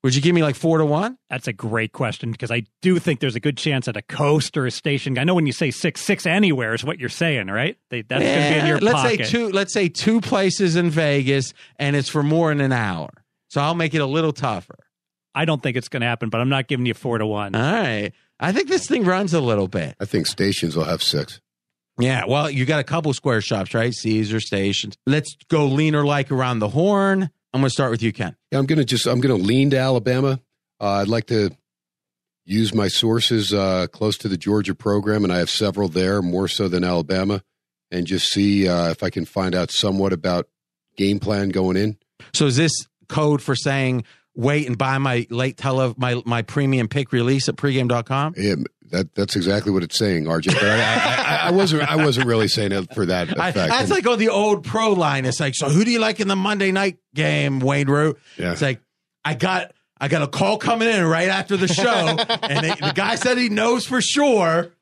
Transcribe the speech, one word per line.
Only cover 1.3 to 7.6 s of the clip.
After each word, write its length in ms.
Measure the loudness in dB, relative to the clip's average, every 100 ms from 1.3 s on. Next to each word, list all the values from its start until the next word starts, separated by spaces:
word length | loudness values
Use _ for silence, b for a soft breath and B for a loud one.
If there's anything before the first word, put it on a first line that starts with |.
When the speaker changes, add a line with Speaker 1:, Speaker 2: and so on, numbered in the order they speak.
| -8 -8
Speaker 2:
a 60 |
great 380 | -8 -4 -2 -4
question, 420 | -4 -4 -4 -8
'cause 180 | -8 -4
I 120 | -6 -6 _
do 180 | 0 2
think 200 | 0 -2
there's 160 | -2 -2
a 40 |
good 160 | -4 -2
chance 300 | -2 -2 -4
at 100 | -8
a 40 |
coast 540 | -10 -2 2 2 0 -2
or 100 | -4
a 60 |
station. 460 | -4 -4 -4 -2 -2
I 60 | 2
know 80 |
when 140 | 2 0
you 40 |
say 200 | 0 -2
six, 300 | -2 -4 -4
six 240 | -4 -2 0
anywhere 480 | 2 2 2 0
is 120 | -4 -4
what 140 | -6
you're 100 | -8
saying, 380 | -2 -2 -2 -2
right? 300 | -2